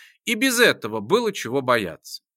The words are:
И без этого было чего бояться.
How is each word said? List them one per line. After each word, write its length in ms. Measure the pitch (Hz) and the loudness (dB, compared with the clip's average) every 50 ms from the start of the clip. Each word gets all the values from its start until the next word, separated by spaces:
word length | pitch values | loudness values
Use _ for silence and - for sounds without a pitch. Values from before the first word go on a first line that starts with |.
| - - _ _ - | -20 -20 _ _ -4
И 100 | 208 233 | -4 -2
без 260 | 214 262 269 240 233 | 0 0 0 2 4
этого 400 | 233 170 127 - - 107 107 110 | 4 4 4 2 -2 -6 -6 -6
было 320 | 101 113 185 240 240 214 | -2 0 0 2 2 0
чего 300 | 190 - - 113 123 139 | -4 -6 -6 -4 -4 -2
бояться. 600 | 131 123 123 117 98 85 76 - - - - - _ _ _ | 0 0 0 0 0 -2 -8 -12 -16 -18 -18 -18 _ _ _